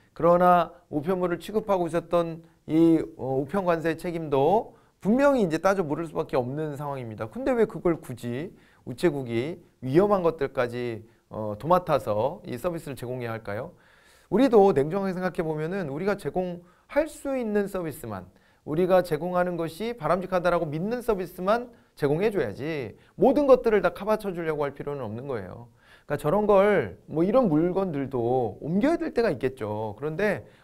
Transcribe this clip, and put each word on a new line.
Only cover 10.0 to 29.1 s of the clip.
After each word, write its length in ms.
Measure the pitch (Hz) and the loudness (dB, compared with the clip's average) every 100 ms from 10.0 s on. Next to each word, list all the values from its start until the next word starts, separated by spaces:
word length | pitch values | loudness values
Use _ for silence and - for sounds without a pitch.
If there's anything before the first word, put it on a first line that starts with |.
| 208 202 | 4 4
것들까지, 840 | 165 160 135 - 123 120 123 107 104 _ _ | 0 0 -4 -2 -4 -2 -6 -8 -12 _ _
어, 240 | 107 107 104 | -8 -8 -4
도맡아서 840 | 147 180 180 139 117 104 127 190 - | 2 2 2 0 0 -2 -2 -4 -10
이 120 | 123 | -6
서비스를 380 | 180 165 147 127 | -6 -6 -10 -10
제공해야 340 | 123 127 120 | -8 -8 -8
할까요? 420 | 113 107 104 160 - _ _ _ _ - | -8 -8 -8 -8 -14 _ _ _ _ -2
우리도 420 | 196 269 226 196 | 2 6 8 8
냉정하게 400 | 139 147 196 196 | 6 2 0 -2
생각해 300 | 185 185 - | -2 -4 -2
보면은 460 | 160 156 156 196 156 | -4 -4 -4 -4 -6
우리가 280 | 143 190 196 | -4 -2 -2
제공할 880 | 143 180 180 175 - _ - 285 311 | -2 -4 -4 -6 -14 _ -6 -2 -2
수 300 | - 277 269 | -4 -6 -4
있는 320 | 226 208 196 | -2 0 -2
서비스만, 580 | 190 160 - 117 98 87 _ _ _ | -4 -6 -8 -10 -10 -12 _ _ _
우리가 380 | - 156 180 185 | -6 0 4 4
제공하는 540 | 180 151 175 180 180 170 | 4 -2 -2 -2 0 -2
것이 380 | 165 - 220 | -4 -6 -8
바람직하다라고 720 | 233 151 185 185 185 175 170 160 | -4 -2 0 0 0 2 0 -2
믿는 340 | 156 202 247 | -4 -4 -4
서비스만 680 | 233 196 175 - 185 233 240 - _ | -2 -2 -4 -6 0 0 -2 -16 _
제공해줘야지 1040 | - 143 156 214 196 117 101 143 156 110 - _ | -4 0 0 0 0 -2 -4 -6 -6 -8 -12 _
모든 320 | - 214 285 277 | 2 4 4 6
것들을 340 | 247 233 208 | 4 6 2
다 100 | 170 | 2
커버쳐 420 | 175 202 214 202 | -2 -2 -2 -2
주려고 300 | 175 160 151 | -6 -4 -2
할 100 | 143 | -4
필요는 300 | 135 143 143 | -6 -8 -8
없는 240 | 113 110 143 | -8 -8 -8
거예요. 420 | 120 92 117 120 _ _ - | -8 -8 -14 -18 _ _ -18
그러니까 120 | - 147 | -8 -4
저런 240 | 151 196 208 | 0 2 4
걸, 520 | 196 202 190 104 - - | 6 6 4 0 -6 -6
뭐 180 | 143 | 0
이런 240 | 180 247 233 | 4 4 4
물건들도 1120 | 151 170 180 190 143 131 127 117 127 113 - | 4 2 0 -2 -2 -4 -2 0 0 0 -4
옮겨야 360 | 135 185 269 330 | -4 0 2 0
될 180 | 320 | -2